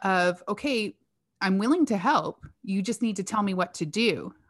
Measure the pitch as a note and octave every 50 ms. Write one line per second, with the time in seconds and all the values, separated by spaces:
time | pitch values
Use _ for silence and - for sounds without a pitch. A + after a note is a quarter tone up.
0 | - F#3+ F#3 F3+ F3 F3+ F3 - - - G#3 - - D4 C4 A3+ G#3+ F#3+ - _
1 | _ _ _ _ _ _ _ - G3 F#3+ F#3+ G3 G#3 B3+ D#4+ F#4 D4+ - A3 F#3+
2 | F3 C4+ D#4 - D#3+ D#3 - _ - - - _ - G3 F#3+ G3+ F#3+ A#3 A3+ -
3 | B3 A3 G3+ G3 F#3+ - A3 G#3+ G#3 G3 F#3 F#3 F3 - - - E3+ D3+ - G#3+
4 | A#3 A3 D#3 - - F#3+ - _ _